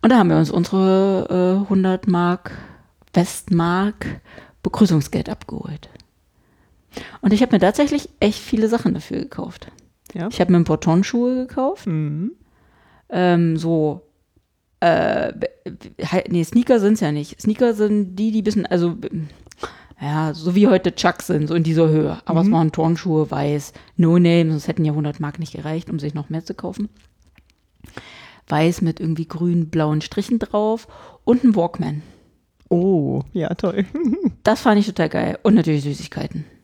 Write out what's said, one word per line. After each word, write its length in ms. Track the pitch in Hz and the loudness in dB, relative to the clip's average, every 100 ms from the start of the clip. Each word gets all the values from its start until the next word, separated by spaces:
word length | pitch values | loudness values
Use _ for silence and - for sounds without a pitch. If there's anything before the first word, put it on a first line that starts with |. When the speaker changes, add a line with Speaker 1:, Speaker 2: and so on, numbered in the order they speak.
Speaker 1:
Und 80 | 226 | 6
da 80 | 247 | 6
haben 100 | 185 | 6
wir 80 | 160 | 4
uns 120 | 156 | 2
unsere, 1120 | - 175 190 190 190 196 190 - 180 180 185 | 0 0 2 4 4 2 0 -2 0 0 0
äh, 40 | 196 | 0
hundert 380 | 190 185 185 - | 0 0 0 0
Mark, 500 | 180 175 180 - - - - _ _ _ | 0 0 -2 -6 -16 -20 -20 _ _ _
Westmark 1040 | - 175 - - 170 170 175 202 208 - - _ - - _ | 0 0 -4 -2 0 2 0 -2 -4 -10 -12 _ -20 -20 _
Begrüßungsgeld 680 | - - 202 160 139 - - | -6 2 4 4 0 -6 -6
abgeholt. 600 | - - - - 151 - - _ _ _ _ _ _ _ _ _ - - - | -10 -12 -12 -12 -14 -18 -20 _ _ _ _ _ _ _ _ _ -16 -16 -4
Und 100 | 214 | 2
ich 100 | 208 | 2
hab 100 | 247 | 4
mir 60 | 202 | 4
tatsächlich 520 | 185 208 285 285 - _ | 4 4 0 0 -6 _
echt 180 | 208 214 | -2 -2
viele 300 | - 220 220 | -4 0 0
Sachen 240 | 233 208 | 0 0
dafür 260 | 170 - - | -4 -6 -8
gekauft. 480 | - - - - - - _ _ _ | -8 -10 -12 -12 -20 -20 _ _ _
Speaker 2:
Ja. 160 | - 170 | -10 -8
Speaker 1:
Ich 120 | - | -2
hab 80 | 175 | 2
mir 80 | 175 | 4
ein 60 | |
paar 160 | 165 156 | 4 0
Turnschuhe 680 | - 165 196 233 247 254 254 | 2 2 2 0 -2 -2 -4
gekauft. 400 | - 262 392 - | -4 -4 -4 -6
Speaker 2:
Mhm. 460 | 156 151 151 196 349 _ _ _ _ _ _ _ | -4 -4 -4 -8 -10 _ _ _ _ _ _ _
Speaker 1:
Ähm, 480 | 196 180 175 170 160 | 0 2 4 2 0
so, 460 | 165 165 151 156 _ _ _ _ _ _ _ _ | 0 0 0 -4 _ _ _ _ _ _ _ _
äh, 520 | 170 - - - - | 2 2 2 0 -4
be-, 160 | - - _ - - - _ | -6 -8 _ -16 -16 -20 _
he-, 260 | 165 185 - | -4 -4 -2
nee, 160 | 175 | -2
Sneaker 360 | 165 233 247 240 | 0 0 4 2
sind's 200 | 202 220 | 4 2
ja 100 | - | 0
nicht. 280 | 151 143 - | -4 -6 -6
Sneaker 320 | - 214 240 | -4 0 0
sind 440 | 220 214 208 196 185 | 2 0 0 -2 -4
die, 140 | 220 | -2
die 120 | 220 | -2
bisschen, 240 | 202 208 - | 0 -2 0
also, 300 | 180 170 165 - 160 151 - - - - - - _ | 0 0 -2 -8 -8 -10 -14 -20 -14 -14 -14 -20 _
ja, 340 | 143 151 156 | -6 -4 -4
so 200 | 151 160 | -4 -2
wie 120 | 180 208 | 4 6
heute 260 | - 233 | 6 2
Chucks 340 | - 175 - - | 0 -2 -2 -2
sind, 180 | 165 147 | -2 0
so 80 | |
in 80 | 170 | 0
dieser 260 | 160 160 160 | 0 4 4
Höhe. 300 | 156 151 - | 4 0 -4
Aber 180 | - 165 | -2 2
Speaker 2:
Mhm. 40 | 190 | 4
Speaker 1:
es 40 | |
waren 200 | 165 165 | 4 2
Turnschuhe, 580 | 165 160 170 185 156 147 | 2 0 0 0 0 0
weiß, 420 | 143 143 147 143 - - - | -2 -2 -2 -6 -18 -20 2
No 220 | 165 175 | 4 6
Name, 320 | 175 170 165 | 6 4 4
sonst 180 | 156 - | 0 -4
hätten 160 | 165 | -2
ja 80 | 156 | 0
hundert 260 | 151 147 147 | 0 -4 -6
Mark 200 | 147 147 | -8 -8
nicht 140 | 160 | -12
gereicht, 340 | 151 147 160 - | -10 -8 -8 -6
um 80 | 165 | -8
sich 140 | 147 | -6
noch 140 | 151 147 | -8 -8
mehr 160 | 160 | -8
zu 100 | - | -8
kaufen. 340 | - 180 185 208 _ _ _ _ _ _ _ _ _ - - - - - - _ | -10 -10 -8 -10 _ _ _ _ _ _ _ _ _ -20 -20 -20 -20 -20 -20 _
Weiß 340 | 147 160 175 | 0 2 2
mit 180 | 170 160 | -2 -2
irgendwie 260 | 160 156 160 | -4 -4 -6
grün-blauen 720 | 170 175 175 160 160 151 151 | -4 0 0 0 -2 0 -2
Strichen 360 | - - 196 233 | -4 -8 -4 -4
drauf 500 | 220 208 214 226 - - - - | -2 -2 -2 -2 -8 -20 -20 -12
und 180 | - 247 | 0 4
ein 120 | 254 208 | 4 4
Walkman. 460 | 170 - 151 151 - - _ _ _ _ _ | 0 -2 -6 -6 -10 -20 _ _ _ _ _
Speaker 2:
Oh, 540 | 175 185 185 139 131 135 | 0 2 0 0 -4 -6
ja, 220 | 196 156 | -6 -6
toll. 320 | 170 190 202 196 | -4 -4 -2 -4
<laughs> 500 | 285 320 294 330 - | -2 -2 0 -2 -2
Speaker 1:
Das 180 | - 220 | 0 2
fand 180 | 254 208 | 2 2
ich 60 | 208 | 2
total 220 | 180 160 | 0 -2
geil. 300 | - - - | 0 -4 -2
Und 100 | 220 | 4
natürlich 300 | 202 160 151 | 4 4 0
Süßigkeiten. 600 | 143 139 - - - 160 151 _ | -2 -6 -10 -10 -10 -10 -12 _